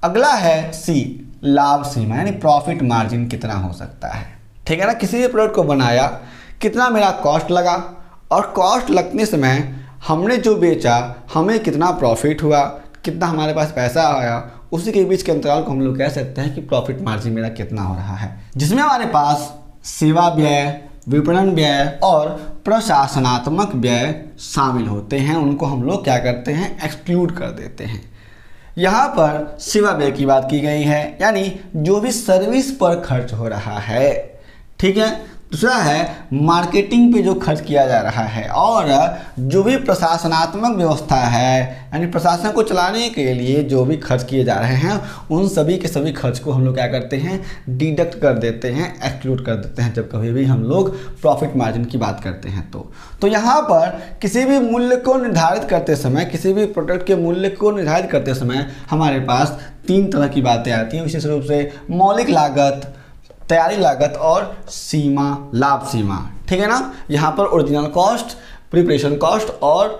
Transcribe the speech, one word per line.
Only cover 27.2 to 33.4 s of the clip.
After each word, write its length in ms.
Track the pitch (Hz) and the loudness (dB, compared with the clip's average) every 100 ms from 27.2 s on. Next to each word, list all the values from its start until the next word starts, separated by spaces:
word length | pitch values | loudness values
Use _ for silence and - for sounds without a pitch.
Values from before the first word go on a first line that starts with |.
| 170 - | 0 -4
कर 140 | 123 | -8
देते 300 | 113 - - | -10 -14 -12
हैं। 180 | 110 110 - - - - - - - - | -10 -10 -12 -20 -20 -20 -20 -20 -14 -2
यहाँ 300 | 180 214 277 | 2 4 2
पर 480 | - 156 151 151 - | 4 2 2 -6 -10
सेवा 300 | - 208 208 | -2 2 2
व्यय 200 | 165 143 | 2 0
की 140 | 131 139 | 0 4
बात 220 | 135 131 | 4 4
की 80 | 147 | -2
गई 240 | 147 151 | 0 0
है, 340 | 147 147 147 - | 2 0 -2 0
यानी 320 | 190 202 196 185 - 160 | 0 2 -2 -6 -10 -4
जो 240 | 156 202 | 2 2
भी 120 | 233 | 2
service 600 | - - 185 208 254 262 | -4 2 2 4 0 0
पर 280 | - 180 170 | 0 2 2
खर्च 320 | - 127 - | -2 -2 -2
हो 140 | 110 | -6